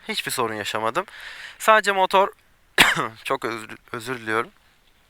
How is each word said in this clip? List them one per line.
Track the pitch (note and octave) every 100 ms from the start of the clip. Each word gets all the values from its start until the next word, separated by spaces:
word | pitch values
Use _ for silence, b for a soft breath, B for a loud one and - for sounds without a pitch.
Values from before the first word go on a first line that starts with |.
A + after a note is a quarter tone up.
| -
Hiçbir | G#3+ C#3
sorun | C3 A2+
yaşamadım. | G#2+ G2+ G#2+ A2 C#3 F#3+ B B B B B
Sadece | - G#3+ G3+
motor, | G3 F#3 F#3+ G3 - _ _ _ -
<coughs> | - F3 A#2+ A2
çok | - C3+ B2
özür, | A2+ A2 A2 -
özür | A#2+ A2+ B2
diliyorum. | A2 A2 F#3+ - _ _ _ _